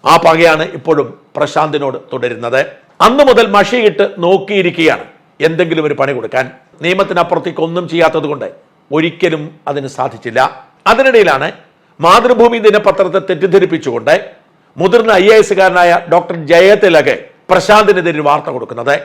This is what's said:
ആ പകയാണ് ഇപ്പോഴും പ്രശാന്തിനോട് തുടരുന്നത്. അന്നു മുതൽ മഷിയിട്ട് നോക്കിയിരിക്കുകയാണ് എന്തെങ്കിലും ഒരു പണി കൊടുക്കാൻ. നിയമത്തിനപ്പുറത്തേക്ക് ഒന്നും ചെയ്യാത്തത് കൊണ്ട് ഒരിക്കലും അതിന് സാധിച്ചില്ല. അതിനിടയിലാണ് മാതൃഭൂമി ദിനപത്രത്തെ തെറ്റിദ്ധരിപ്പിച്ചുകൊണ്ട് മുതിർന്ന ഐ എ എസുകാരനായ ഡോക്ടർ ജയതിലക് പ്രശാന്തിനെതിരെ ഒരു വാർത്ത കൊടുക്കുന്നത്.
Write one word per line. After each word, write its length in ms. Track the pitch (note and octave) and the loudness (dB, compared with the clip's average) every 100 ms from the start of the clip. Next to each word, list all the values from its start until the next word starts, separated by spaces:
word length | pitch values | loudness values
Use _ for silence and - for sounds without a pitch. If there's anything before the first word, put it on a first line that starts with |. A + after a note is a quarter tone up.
| C3+ | 4
ആ 100 | E3 | 4
പകയാണ് 480 | E3 D#3+ E3 D#3 D#3 D#3 | 4 4 2 2 -4 -8
ഇപ്പോഴും 400 | D#3+ D3+ A#2+ - _ - | -2 -2 -2 -8 _ -6
പ്രശാന്തിനോട് 600 | C#3+ D#3 D3+ D3 C#3 B2+ - | -4 -2 -2 -4 -6 -8 -12
തുടരുന്നത്. 480 | B2+ B2 A2+ A#2 B2+ D3+ - _ _ | -8 -8 -6 -4 -4 -4 -8 _ _
അന്നു 240 | G3 C4+ | 0 4
മുതൽ 220 | C#4 A3+ A3+ | 4 4 2
മഷിയിട്ട് 640 | G3+ G3 B3 A3 F3+ G3 - | 2 0 0 0 0 -4 -2
നോക്കിയിരിക്കുകയാണ് 880 | E3+ F#3+ - G3+ F3 E3 D#3+ A#2 - _ _ _ | 0 0 -2 -2 -2 0 0 0 -6 _ _ _
എന്തെങ്കിലും 440 | D3+ E3 F3 D#3+ | -4 -2 -2 -2
ഒരു 100 | D3+ | -4
പണി 180 | C#3+ C#3 | -2 -4
കൊടുക്കാൻ. 380 | C3 A2 B2+ B2+ - _ _ | -4 -6 -6 -6 -10 _ _
നിയമത്തിനപ്പുറത്തേക്ക് 800 | D#3+ F#3 F#3 F3+ E3+ F3 F3+ D#3+ | -4 -2 -2 -2 -2 -2 -4 -6
ഒന്നും 280 | D#3+ E3+ E3+ | -6 -6 -6
ചെയ്യാത്തത് 380 | E3 D#3+ D#3+ D3 | 0 0 0 -6
കൊണ്ട് 360 | C#3+ G2+ - _ _ _ | -8 -10 -14 _ _ _
ഒരിക്കലും 600 | D3+ E3 E3+ F3+ D#3 D3+ - - | -4 -4 -2 -4 -4 -10 -14 -10
അതിന് 180 | C#3+ C3+ | -8 -10
സാധിച്ചില്ല. 840 | - B2+ A#2+ A#2+ A#2 C3 - - _ - | -8 -8 -8 -6 -2 -2 -4 -20 _ -2
അതിനിടയിലാണ് 680 | A#3 C4 A#3 F#3 C3+ D#3 - _ _ _ _ | 2 4 4 2 0 -4 -10 _ _ _ _
മാതൃഭൂമി 580 | E3 G3+ A#3 A#3 A#3 A#3 | 2 4 2 2 2 4
ദിനപത്രത്തെ 600 | G#3+ G#3 G#3 F#3+ F#3 F#3 | 2 2 0 0 0 -2
തെറ്റിദ്ധരിപ്പിച്ചുകൊണ്ട് 1120 | F#3+ F3 F3+ F#3+ F3+ E3 C#3+ A#2 A2 F3 - - _ _ _ - | -4 -4 0 2 0 -4 -6 -6 0 -2 -2 -20 _ _ _ -4
മുതിർന്ന 360 | F#3 A#3 A3 | 0 2 2
ഐ 120 | G3 G3 | 2 4
എ 60 | A3 | 4
എസുകാരനായ 640 | G3+ F#3+ F#3+ F3+ F3 E3+ - | 4 2 2 4 2 2 0
ഡോക്ടർ 240 | F3 F3 F3 D3 | -2 -2 -10 0
ജയതിലക് 640 | E3+ F#3+ G#3 G3+ D#3+ C#3+ G#2+ - _ _ | 4 4 4 4 2 2 -4 -8 _ _
പ്രശാന്തിനെതിരെ 640 | F#3 F3+ G#3 G#3 F#3 E3+ | -2 2 2 4 2 0
ഒരു 100 | D3+ D3 | -2 -2
വാർത്ത 160 | D3 | -2
കൊടുക്കുന്നത്. 500 | - B2+ A2 A#2 A#2+ C#3+ | -4 -10 -10 -8 -2 -4